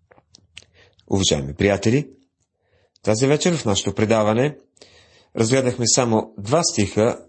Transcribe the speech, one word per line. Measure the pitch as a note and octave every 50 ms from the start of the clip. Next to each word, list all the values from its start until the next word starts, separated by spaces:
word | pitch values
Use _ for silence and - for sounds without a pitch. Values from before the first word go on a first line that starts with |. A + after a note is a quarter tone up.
| _ _ - _ _ _ _ - _ _ - - - _ _ _ _ _ _ _ _ -
Уважаеми | - G2 F#2+ - - D2 C#2 C#2 D2
приятели, | - G2 G2+ G2+ G2 - A2 A#2 C#3+ D#3 - - _ _ _ _ _ _ _ _ _ _ _ _ _ _ _ _ _ -
тази | - G#2+ A2+ C3 C3+
вечер | D3 D3 - F#3 F3 C#3+
в | -
нашето | A#2 G2 F#2+ - - G2
предаване | - A2 G#2+ A#2 A2 G#2+ G#2 A2 A#2 C3 D3 D3 - - _ _ _ - _ _ _ _ _ _ _ _ _ -
разгледахме | - A2+ A2+ B2+ C3+ B2+ B2 A#2+ - A#2+ A2
само | - - B2+ A#2+ A2 A2 - - - -
два | G2+ G2+ C3+ E3 E3+
стиха | - - - G#2 G2 - G#2+ G#2+ A#2+ - - -